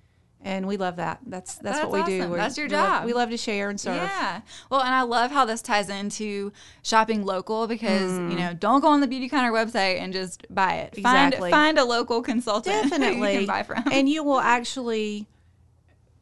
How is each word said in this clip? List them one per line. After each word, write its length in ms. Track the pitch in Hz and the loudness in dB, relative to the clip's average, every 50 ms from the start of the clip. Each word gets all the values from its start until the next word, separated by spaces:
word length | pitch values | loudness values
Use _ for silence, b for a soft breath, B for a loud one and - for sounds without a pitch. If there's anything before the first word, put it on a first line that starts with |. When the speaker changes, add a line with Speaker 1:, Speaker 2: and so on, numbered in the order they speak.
| b b b b b b _ _ | b b b b b b _ _
Speaker 1:
And 280 | - 196 190 190 190 190 | -8 -6 -6 -4 -4 -4
we 100 | 202 196 | -4 -2
love 200 | 190 180 170 175 | -4 -4 -4 -4
that. 220 | 170 165 165 - - | -6 -6 -6 -8 -10
That's, 300 | - 185 185 - - - | -12 -12 -12 -12 -12 -14
that's 240 | - - 202 233 302 | -10 -6 -4 -4 -2
Speaker 2:
That's 100 | - - | -2 -2
Speaker 1:
what 160 | - - - | 0 0 0
we 60 | - | 0
do. 80 | - 185 | 0 -2
Speaker 2:
awesome. 100 | 180 175 | -2 -2
Speaker 1:
We're, 60 | 175 180 | -2 -2
Speaker 2:
That's 200 | 208 - 254 294 | -2 -2 -4 -4
your 80 | 302 269 | -4 -2
Speaker 1:
we 80 | 294 | 0
love, 120 | 302 359 392 339 - | 0 2 2 2 0
Speaker 2:
job. 60 | - | 0
Speaker 1:
we 80 | 233 240 | -2 0
love 180 | 240 240 226 | 0 0 -2
to 60 | 233 226 | -2 -6
share 340 | - 247 208 202 202 202 | -6 -4 -4 -4 -4 -4
and 80 | 202 202 | -6 -6
serve. 140 | - 202 - | -6 -4 -4
Speaker 2:
Yeah. 460 | 311 370 392 392 370 285 202 170 - - B B B B B | -4 -4 -4 -4 -4 -4 -4 -6 -8 -12 B B B B B
Well, 120 | 262 269 | 0 0
and 120 | 254 254 262 | 2 2 2
I 80 | 262 | 2
love 300 | 254 240 233 233 240 254 | 2 2 2 2 2 2
how 140 | 294 277 254 | 2 2 2
this 180 | 220 220 233 - | 2 0 -4 -4
ties 260 | - 220 208 202 185 | 0 0 0 0 0
into 640 | 202 196 202 208 - - 214 214 202 202 202 202 208 B B B B B B | -4 -6 -6 -6 -6 -6 -6 -6 -4 -4 -6 -8 -10 B B B B B B
shopping 420 | - 226 220 220 220 220 214 196 | 2 4 4 4 4 2 0 0
local 400 | 190 190 180 185 - 220 220 226 214 | -2 -2 -4 -4 -4 -4 -2 -2 -2
because, 440 | 240 214 226 208 202 196 190 185 | -4 -4 0 0 2 2 2 0
Speaker 1:
Mm. 200 | 180 180 175 175 | -2 -2 -2 -2
Speaker 2:
you 60 | - 175 | -2 -2
know, 160 | 175 175 175 | -4 -4 -4
don't 260 | 170 - 208 247 277 | -2 2 4 4 6
go 60 | 294 311 | 6 6
on 120 | 294 285 | 6 6
the 60 | 285 233 | 4 2
Beauty 220 | 262 262 262 254 | 0 -4 -6 -2
Counter 220 | 302 285 254 240 | 0 0 0 2
website 480 | 220 220 226 220 226 220 196 190 185 175 | 2 0 0 0 0 0 0 2 0 -2
and 140 | 180 185 185 | -4 -6 -6
just 320 | 190 190 180 - - - - 185 | -6 -6 -6 -10 -12 -16 -8 -2
buy 220 | 196 190 180 170 | 0 2 2 0
it. 260 | 165 - - - 214 | -2 -4 -8 -8 -2
Find, 320 | 196 240 254 269 285 269 262 | 2 4 6 6 6 4 4
Speaker 1:
Exactly. 160 | - 185 175 | 0 0 4
Speaker 2:
find 300 | - 302 302 311 311 302 | 4 6 6 6 4 4
a 40 | 262 | 4
local 360 | 240 233 233 233 - 240 233 | 4 2 0 0 0 -2 -2
consultant 540 | 240 - 226 240 247 226 202 220 226 370 403 | 0 -2 -2 -2 0 0 -2 -2 0 0 0
<laughs> 80 | 427 427 | 0 2
who 0 | |
you 60 | 285 349 302 | 0 2 2
Speaker 1:
Definitely. 340 | 262 233 - - 208 202 196 | 2 0 0 0 0 0 2
Speaker 2:
can 120 | 196 196 202 | 0 0 0
buy 160 | 190 202 214 | 0 -2 -2
from. 200 | - - - - 294 | -4 -4 -4 -2 0
Speaker 1:
And 160 | 254 269 269 277 | 2 4 4 4
you 160 | 302 320 294 | 2 2 2
will 160 | 285 269 254 | 2 2 2
actually, 840 | - 233 240 247 240 - - 269 254 233 226 220 214 214 208 208 214 - _ _ _ _ _ _ _ _ _ _ _ _ _ _ _ _ _ _ | 4 4 2 2 0 -4 -8 -6 -4 -2 -2 -2 -2 -4 -4 -8 -10 -12 _ _ _ _ _ _ _ _ _ _ _ _ _ _ _ _ _ _